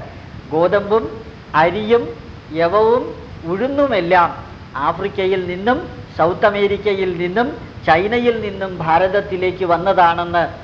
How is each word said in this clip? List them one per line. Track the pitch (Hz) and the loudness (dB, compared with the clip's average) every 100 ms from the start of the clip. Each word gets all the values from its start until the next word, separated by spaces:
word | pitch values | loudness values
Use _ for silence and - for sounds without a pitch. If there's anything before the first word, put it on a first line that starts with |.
| - - - - - | -8 -16 -16 -16 -4
ഗോതമ്പും | 151 175 202 196 220 - - - - - 151 | 0 2 2 2 0 0 -8 -14 -18 -4 2
അരിയും | 170 202 214 240 285 - - - - | 2 2 2 2 2 -8 -16 -18 -8
യവവും | 156 170 208 220 240 302 - - - 165 | 0 2 4 4 4 0 -10 -14 -12 -6
ഉഴുന്നുമെല്ലാം | 196 262 285 277 208 170 180 170 - - - - 131 | -2 0 2 2 2 4 4 4 0 -14 -18 -12 -4
ആഫ്രിക്കയിൽ | 151 165 196 196 190 190 180 | -2 -2 -4 -2 0 0 -2
നിന്നും | 180 208 277 - - - - | -2 0 0 -4 -14 -10 0
സൗത്ത് | 165 175 208 | 0 4 2
അമേരിക്കയിൽ | 202 202 202 208 196 185 170 | 2 0 0 0 0 -2 -2
നിന്നും | 175 196 254 - - - 175 | -2 0 -2 -4 -14 -4 2
ചൈനയിൽ | 160 208 240 240 226 | 2 2 2 2 0
നിന്നും | 214 190 190 175 | -4 -6 -8 -4
ഭാരതത്തിലേക്ക് | 160 165 190 196 156 185 185 175 180 | 0 2 4 0 -2 -2 -2 -2 0
വന്നതാണെന്ന്. | 165 190 185 170 170 175 175 160 - | 2 2 4 4 2 0 0 0 -6